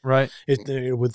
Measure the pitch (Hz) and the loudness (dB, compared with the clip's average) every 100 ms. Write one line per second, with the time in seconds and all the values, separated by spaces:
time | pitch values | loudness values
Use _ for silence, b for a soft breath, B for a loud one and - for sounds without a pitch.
0 | 131 135 135 B B 135 120 135 127 123 | 0 2 0 B B -2 -2 -4 -2 0
1 | 123 | -2